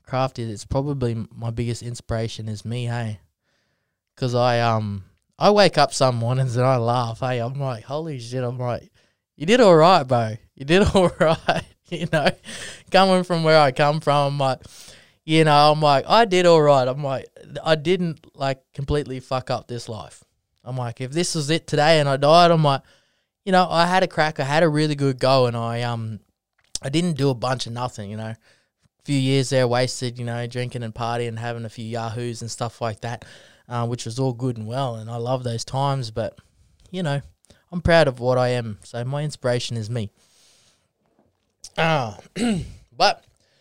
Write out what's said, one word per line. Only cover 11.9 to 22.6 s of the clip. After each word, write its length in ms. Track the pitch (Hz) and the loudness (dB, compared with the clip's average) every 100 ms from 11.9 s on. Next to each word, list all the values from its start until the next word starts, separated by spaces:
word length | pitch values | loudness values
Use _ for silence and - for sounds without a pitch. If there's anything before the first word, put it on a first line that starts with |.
| 165 170 | -8 -2
know? 160 | 160 160 - - - - - - | 0 0 -2 -14 -16 -16 -18 0
Coming 320 | 185 190 185 | 4 4 4
from 200 | 180 165 | 2 0
where 160 | 156 156 | 4 6
I 120 | 143 | 6
come 280 | 127 147 156 | 4 0 0
from, 340 | 147 143 143 | 0 2 2
I'm 40 | 143 | 0
like, 240 | 135 127 - - - - _ _ 156 | -2 -2 -8 -20 -20 -20 _ _ 0
you 180 | 160 | 4
know, 280 | 156 147 151 | 6 6 6
I'm 100 | 151 | 6
like, 240 | 147 139 - | 4 2 4
"I 180 | 208 233 | 2 4
did 200 | 180 175 | 4 6
all 160 | 160 | 6
right." 260 | 147 139 127 | 6 4 4
I'm 160 | 143 | -2
like, 220 | 139 127 - - - 135 | -4 -6 -8 -20 -18 -8
"I 120 | 160 156 | -2 0
didn't, 600 | 147 185 170 - _ 135 | 0 0 -2 -6 _ -6
like, 260 | 139 135 _ | -6 -6 _
completely 460 | - 135 147 120 131 | -12 -4 -4 -4 -10
fuck 300 | - 131 - | -6 -6 -4
up 180 | 120 - | -8 -6
this 220 | 120 - | -14 -12
life." 340 | 107 65 - _ _ _ _ | -14 -14 -20 _ _ _ _
I'm 140 | 113 127 | -12 -8
like, 240 | 120 - | -8 -8
"If 100 | 127 | -8
this 220 | 156 175 | -6 -4
was 160 | 165 143 | -4 -2
it 160 | 160 - | -4 -2
today 340 | 147 151 160 | 2 4 4
and 80 | 143 | 4
I 100 | 139 | 2
died," 340 | 143 170 170 | 6 6 8
I'm 120 | 165 | 6